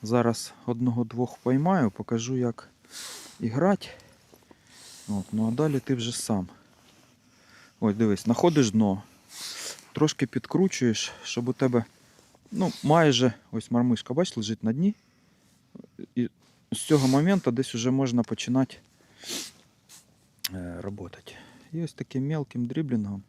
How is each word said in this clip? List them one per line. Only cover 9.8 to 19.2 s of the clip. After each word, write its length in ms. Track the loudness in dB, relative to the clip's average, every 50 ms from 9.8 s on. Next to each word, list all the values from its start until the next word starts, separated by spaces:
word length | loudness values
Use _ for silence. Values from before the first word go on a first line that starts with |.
| -18 -12 0
трошки 340 | 0 2 2 2 _ -4
підкручуєш, 840 | -2 -2 -6 -8 -2 0 2 2 2 2 2 2 2 2 2 -2 -8 -10 -12 -12
щоб 240 | -8 -6 -4 -2 -4
у 40 | -2
тебе, 320 | _ 0 2 2 2 0 -2 _ _ _ _ _ _ _ _ _ -20 _ -10 -4
ну, 200 | -2 -2 -2 -2 -2 2
майже, 500 | 4 6 6 6 6 6 4 2 2 0 -2 _ _ -8
ось 180 | -8 -6 -2
мармишка, 440 | 0 2 4 2 2 0 -2 -4 -2
бач, 220 | -2 0 -2 -2
лежить 280 | -6 -4 -4 -6 -4 -2
на 80 | -4 -2
дні. 220 | 2 0 0 0 _ _ _ _ _ _ _ _ _ _ _ _ _ _ _ _ -20 -20 -20 _ _ -20 -10 _
І 160 | -4 -4 -4 _ _ _ _ _ _ _ _ -8
з 60 | -8
цього 300 | 0 4 4 4 6 6
моменту 420 | 4 4 4 4 2 2 2 0
десь 240 | 0 0 -2 -2 -2
уже 160 | -2 0 0
можна 320 | 2 2 0 2 2 0 0
починати, 540 | 0 -2 -8 -4 0 2 2 2 0 -2 -20 _ _ _ _ _ _ _ _